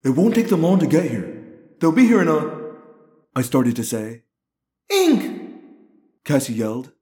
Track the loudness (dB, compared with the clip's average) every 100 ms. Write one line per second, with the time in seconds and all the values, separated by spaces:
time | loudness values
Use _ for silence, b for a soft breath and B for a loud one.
0 | 0 2 2 2 0 0 2 2 2 0
1 | 0 -6 -8 -14 -18 -20 -20 _ 0 4
2 | 4 4 2 0 -2 -10 -14 -18 -20 -20
3 | _ _ _ -6 0 0 0 -2 -6 -6
4 | -8 -14 _ _ _ _ _ _ _ 0
5 | 2 2 0 -10 -14 -20 -20 -20 _ _
6 | _ _ -2 -2 -2 -6 -6 -6 -12 _